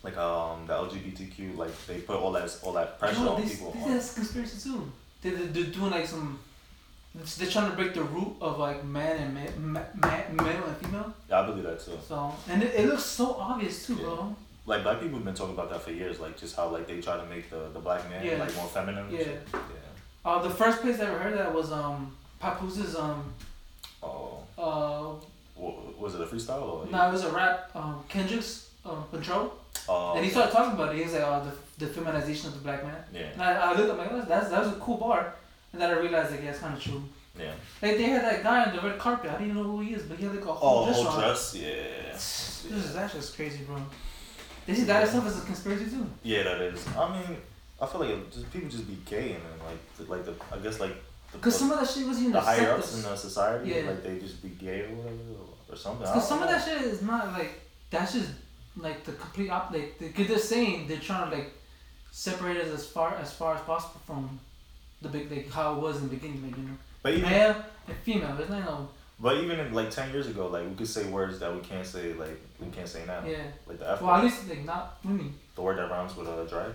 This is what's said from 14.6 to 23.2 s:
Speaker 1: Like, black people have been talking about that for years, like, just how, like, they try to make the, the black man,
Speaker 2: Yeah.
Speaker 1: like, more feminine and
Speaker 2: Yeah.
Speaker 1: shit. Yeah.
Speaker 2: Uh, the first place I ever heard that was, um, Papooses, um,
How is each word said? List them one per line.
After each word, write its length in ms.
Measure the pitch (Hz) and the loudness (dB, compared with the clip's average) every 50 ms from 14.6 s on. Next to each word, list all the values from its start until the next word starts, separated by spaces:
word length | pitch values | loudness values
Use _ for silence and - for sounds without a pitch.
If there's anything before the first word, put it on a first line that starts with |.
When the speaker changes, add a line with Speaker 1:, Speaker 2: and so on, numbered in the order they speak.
| - | -2
Speaker 1:
Like, 160 | 113 107 101 95 | 0 0 2 4
black 160 | 104 110 120 | 2 2 2
people 160 | 175 165 139 | 0 -2 -2
have 80 | 117 101 | -2 -2
been 100 | 95 92 | -4 -2
talking 200 | - 98 92 95 | -2 -4 -4 -2
about 160 | 90 85 85 | -4 -4 -4
that 100 | 87 85 | -4 -6
for 80 | - 85 | -6 -6
years, 300 | 82 87 92 90 85 80 | -6 -4 -4 -4 -4 -4
like, 180 | 80 80 80 - | -6 -8 -8 -10
just 160 | 87 82 - | -12 -8 -2
how, 140 | 90 85 82 | -2 0 0
like, 180 | 82 82 85 | 0 -4 -4
they 140 | - 85 87 | -4 -6 -6
try 160 | - - 87 | -2 -2 -2
to 80 | 85 85 | -2 -4
make 240 | 85 87 85 - - | -6 -8 -10 -10 -8
the, 180 | 82 - 160 156 | -8 -8 -8 -6
the 80 | - - | -8 -6
black 280 | - 175 175 - - 175 | 0 0 0 0 0 -6
man, 160 | 175 - 180 | -6 -4 -2
Speaker 2:
Yeah. 120 | 170 160 | 0 0
Speaker 1:
like, 180 | 151 156 - - | 0 0 -2 -2
more 120 | - - | -4 -4
feminine 380 | - - 196 185 196 202 202 202 | -2 -2 -2 -2 -2 -4 -4 -4
and 60 | 202 | -4
Speaker 2:
Yeah. 120 | 175 160 160 | -2 -2 -2
Speaker 1:
shit. 240 | 147 143 147 - - | -2 -2 -6 -8 -6
Yeah. 60 | - - - - - - - - - - - - - - - 175 | -6 -6 -6 -8 -12 -14 -14 -16 -16 -18 -18 -20 -20 -4 0 2
Speaker 2:
Uh, 120 | 170 175 | 2 4
the 80 | 175 185 | 2 2
first 300 | 175 - 220 233 226 - | 4 6 6 6 6 6
place 180 | 247 247 233 214 | 4 2 2 2
I 60 | 208 | 2
ever 120 | 196 185 - | 0 0 0
heard 200 | 196 208 214 196 | 0 0 2 2
that 140 | 185 170 | 2 2
was, 200 | 160 165 156 151 | 2 2 0 0
um, 420 | 156 147 147 143 143 139 135 135 131 - - - - - | -2 -2 0 -2 -2 -4 -6 -8 -10 -16 -20 -20 -12 -4
Papooses, 560 | - 147 - - 190 185 185 202 202 180 165 | -4 -2 -2 -2 -4 -4 -2 -2 -2 -2 0
um, 380 | 160 156 151 147 143 | 0 0 0 -2 -2